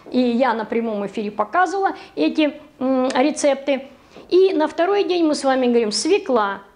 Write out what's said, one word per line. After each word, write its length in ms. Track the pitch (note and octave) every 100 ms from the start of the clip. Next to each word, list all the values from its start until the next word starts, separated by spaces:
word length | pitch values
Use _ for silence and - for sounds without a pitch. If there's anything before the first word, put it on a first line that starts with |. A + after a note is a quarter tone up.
| -
И 100 | B3
я 340 | B3 A#3 C4
на 100 | A3+
прямом 420 | G#3+ A3+ A#3 G#3 G3+
эфире 260 | A#3 G#3
показывала 600 | G#3 G#3 E4+ F4+ G4 G4 - - -
эти, 380 | D#4 - D4+ - - -
м, 300 | B3+ C4 B3+
рецепты. 760 | - C#4+ D4+ D4 C4+ C#4+ C4 C4 - - - -
И 240 | F4 F#4+
на 140 | D#4 D4+
второй 360 | - F4 G4+
день 220 | E4+ F4+ D#4+
мы 100 | C#4+
с 80 |
вами 240 | C4+ C4 B3
говорим 240 | A#3 A3
свекла. 680 | G#3 D#4+ G4+ G4+ B3 G3+ G3 -